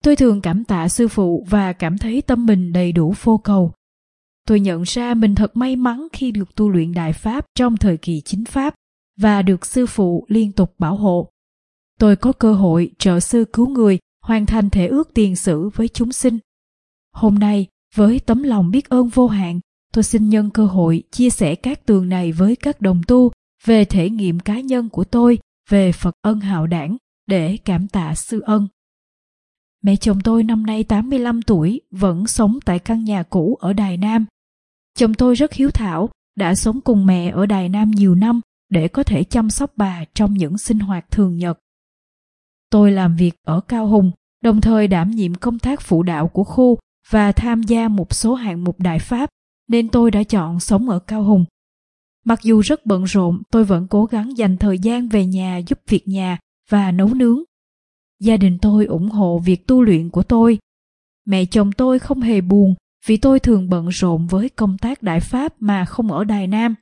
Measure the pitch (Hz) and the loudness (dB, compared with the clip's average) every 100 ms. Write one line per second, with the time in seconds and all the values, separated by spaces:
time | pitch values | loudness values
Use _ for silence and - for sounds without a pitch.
0 | 294 285 254 208 180 180 233 185 165 - | 2 4 2 2 -2 -4 -2 -2 -2 0
1 | 233 - 180 170 185 208 190 175 165 190 | -2 0 0 -2 0 0 0 -4 -6 -4
2 | 226 240 - 247 233 196 180 175 180 170 | -4 -4 -2 0 2 2 0 -2 0 0
3 | 160 208 - 220 214 202 170 - _ _ | 0 0 0 0 2 0 0 -4 _ _
4 | _ _ _ _ - 214 196 170 180 247 | _ _ _ _ 0 0 2 -4 -6 -6
5 | 240 233 220 196 214 233 254 254 247 240 | -2 0 2 2 0 -2 -4 -2 -4 -4
6 | 320 - 254 208 190 - 208 180 165 175 | -12 -8 -6 -6 -8 -2 0 0 -2 -4
7 | 165 160 214 254 - - 247 226 208 165 | -4 -6 -6 -6 -8 -2 0 2 0 0
8 | - 160 - 196 233 269 277 - _ _ | -4 -8 -6 -8 -6 -4 -6 -8 _ _
9 | _ - 208 202 190 180 - 254 247 - | _ -2 0 2 2 0 -2 -4 -2 0
10 | 185 175 - 214 214 202 180 _ 160 202 | -2 -2 -2 -2 0 0 -2 _ -4 0
11 | 208 175 165 _ _ _ _ _ _ _ | 0 0 -4 _ _ _ _ _ _ _
12 | 214 202 247 - 226 202 190 165 175 _ | 2 4 2 2 2 4 4 2 0 _
13 | 196 175 - 240 220 - 247 269 220 185 | 0 0 0 0 0 0 0 2 2 2
14 | _ _ - 220 208 220 202 196 180 269 | _ _ -4 -2 0 0 0 0 0 0
15 | 320 - 208 185 - 156 196 - 226 - | 0 0 0 0 -2 -2 -4 -4 -4 -2
16 | 240 262 254 233 _ _ _ _ _ _ | -6 -2 -2 -2 _ _ _ _ _ _
17 | _ - 214 202 208 208 185 _ _ - | _ -2 2 4 2 0 -4 _ _ 2
18 | 208 247 - 233 285 214 175 240 - 254 | 2 2 0 -2 0 0 2 0 0 0
19 | 247 254 247 208 180 175 - _ _ 226 | 2 2 2 0 -4 -6 -10 _ _ -2
20 | 214 226 214 214 214 220 214 185 165 160 | 0 2 2 2 0 0 0 2 2 0
21 | - - 247 - 165 170 254 294 - 202 | -4 0 0 2 -2 -2 -6 -6 0 0
22 | 185 185 175 160 196 240 285 294 196 180 | 2 -2 -2 0 0 0 -4 -2 0 0
23 | 170 247 247 - _ _ - 226 202 196 | 2 4 4 0 _ _ 2 2 4 2
24 | 170 220 190 170 190 214 269 254 233 - | 0 -2 -2 -4 -4 -6 -4 -4 -4 -6
25 | 190 240 240 240 - _ _ 202 185 170 | -2 2 4 2 -2 _ _ 2 2 0
26 | 180 - 208 214 196 180 160 170 156 233 | -4 -2 -2 -2 -2 -2 -2 -4 -4 -8
27 | _ _ - 196 160 214 - 175 196 202 | _ _ -4 -2 -2 -4 -4 -4 -2 -4
28 | 160 156 - 220 - 214 202 _ _ _ | -4 -6 -6 -8 -2 0 -2 _ _ _
29 | _ _ _ _ _ _ _ _ 202 202 | _ _ _ _ _ _ _ _ 0 0
30 | 220 196 208 226 226 226 220 220 220 208 | 0 0 0 0 2 0 -2 -4 -2 -2
31 | 240 269 240 233 233 190 156 247 _ 190 | -2 -4 -2 -4 0 0 0 -4 _ -4
32 | 196 170 220 - 208 254 - 180 - 226 | -2 -2 -4 0 0 0 -4 -4 -4 -4
33 | 220 202 165 185 160 262 175 196 196 175 | -4 -6 -2 -2 -2 -2 -4 -2 -2 -2
34 | 208 226 214 _ _ _ _ _ _ - | -2 0 -2 _ _ _ _ _ _ -2
35 | 233 220 247 240 294 - 277 - 208 160 | 0 2 2 2 0 0 -2 0 -4 -4
36 | 160 _ _ - 180 196 220 226 - 214 | -6 _ _ -6 -2 0 -2 -2 0 2
37 | 190 180 175 - 202 196 180 202 214 208 | 4 2 -2 -2 -2 0 -2 0 0 2
38 | 196 180 220 233 - _ _ 180 160 - | 4 4 2 0 -4 _ _ -2 -2 -2
39 | 285 170 - 247 220 - 277 - 202 175 | -2 -2 0 -2 -2 -2 -6 -4 -4 -4
40 | 160 - 208 202 156 202 - 226 196 185 | -12 -2 0 0 -2 -4 -2 -2 -2 -6
41 | - - 190 170 175 165 _ _ _ _ | -4 0 0 0 -6 -6 _ _ _ _
42 | _ _ _ _ _ _ _ 214 208 196 | _ _ _ _ _ _ _ 4 4 4
43 | 180 165 175 - - 165 - 233 214 214 | 0 2 0 -2 -4 -4 -2 -4 2 2
44 | 185 - _ _ 226 220 214 220 208 185 | 2 -2 _ _ 0 2 4 2 2 2
45 | 175 226 180 180 247 233 247 285 - 165 | 0 -2 -4 -4 -6 -4 -4 -6 0 0
46 | 180 160 160 - 202 - 247 226 _ _ | 0 -2 -4 -2 -2 2 2 2 _ _
47 | _ 220 202 - 240 233 220 226 226 208 | _ 2 2 0 0 -2 0 0 0 -2
48 | 180 - 220 254 226 170 180 180 180 160 | -4 -2 -2 -2 -4 -4 -4 -2 -2 -2
49 | - 240 294 _ _ _ _ 233 226 247 | -4 -4 -6 _ _ _ _ -2 0 2
50 | 233 208 214 208 160 175 - 196 254 180 | 2 2 0 -2 -2 -6 0 0 0 -4
51 | - 214 202 202 170 _ _ _ _ _ | -4 -4 2 2 2 _ _ _ _ _
52 | _ _ 226 226 220 220 202 302 214 185 | _ _ -4 -2 2 2 2 -2 0 -2
53 | 185 202 175 180 - 226 208 175 185 208 | 0 0 0 -2 -2 0 2 0 0 0
54 | 220 226 220 247 208 185 208 185 208 240 | 0 -2 -6 -2 -2 0 0 0 -2 -2
55 | 247 214 185 185 185 180 175 277 - 208 | -2 0 0 -2 -4 -8 -6 -8 -2 -2
56 | - 190 185 175 _ _ _ 208 190 180 | -2 -6 -4 -8 _ _ _ 0 0 2
57 | 196 254 240 247 339 _ _ _ _ _ | 2 2 2 0 -4 _ _ _ _ _
58 | _ _ 202 220 190 180 208 208 208 160 | _ _ 0 2 2 2 2 2 2 -2
59 | 196 214 185 170 170 180 - 254 233 170 | -4 0 0 0 0 -2 2 4 4 2
60 | 170 175 - 233 233 220 _ _ _ _ | 0 -4 0 4 4 2 _ _ _ _
61 | _ _ - 190 185 220 202 202 254 254 | _ _ -4 -2 0 0 0 0 0 0
62 | - 269 233 214 180 202 196 185 _ _ | -2 -4 0 0 2 4 4 2 _ _
63 | - 220 269 269 247 214 185 180 170 185 | -2 2 4 2 4 0 0 -4 -4 -2
64 | 185 165 170 190 240 - 214 190 233 277 | -2 0 -2 -2 -4 -2 -2 -2 -6 -6
65 | 214 165 - 254 302 - 208 202 180 - | -4 -2 -2 -4 -4 -4 -2 -2 -2 -4
66 | 226 156 208 208 190 214 233 220 | -4 -2 -2 -2 -2 -2 -2 -4